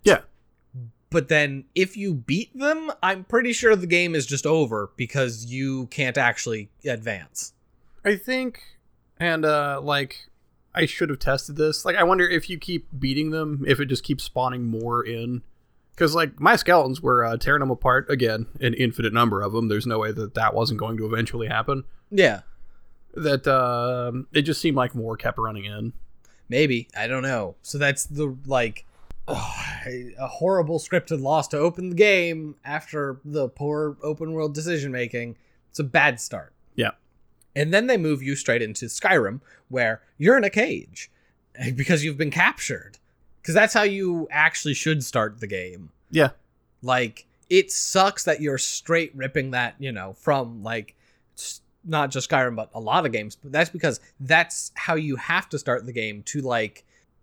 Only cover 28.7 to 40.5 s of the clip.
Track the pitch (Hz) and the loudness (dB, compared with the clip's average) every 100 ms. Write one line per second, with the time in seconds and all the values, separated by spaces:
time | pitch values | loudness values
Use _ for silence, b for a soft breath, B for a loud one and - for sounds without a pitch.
28.7 | 107 - b b - - - - - - | -4 -16 b b -10 -6 -4 -6 -8 -8
29.7 | - 127 127 123 - 131 - 180 190 156 | -10 -10 -10 -12 -10 -10 -2 2 2 2
30.7 | 165 - 180 - 160 135 156 - 151 165 | -2 0 -2 0 -2 2 2 2 0 0
31.7 | 170 180 175 208 190 170 160 151 - 135 | 0 -2 4 6 6 2 -4 -8 -12 -8
32.7 | 151 - 151 139 131 147 147 131 - 147 | -8 -6 -6 -4 -6 -6 -4 -4 -4 -4
33.7 | 151 151 143 151 151 160 160 151 147 160 | -2 -4 -4 -6 -6 -6 -4 -4 -4 -4
34.7 | 160 139 127 120 120 120 113 _ _ _ | -4 -4 -4 -4 -4 -8 -12 _ _ _
35.7 | - 143 156 147 120 - 107 71 _ _ | -6 0 4 4 2 -8 -10 -12 _ _
36.7 | - 110 - _ _ _ _ _ 139 151 | -4 -4 -4 _ _ _ _ _ -2 2
37.7 | 196 247 226 156 139 131 135 - 120 110 | 2 4 2 2 0 -2 -4 0 0 0
38.7 | 107 117 - 185 175 101 127 b b b | -6 -8 -2 2 4 2 -4 b b b
39.7 | 127 117 110 _ - 165 254 202 | -2 0 -2 _ 2 6 6 4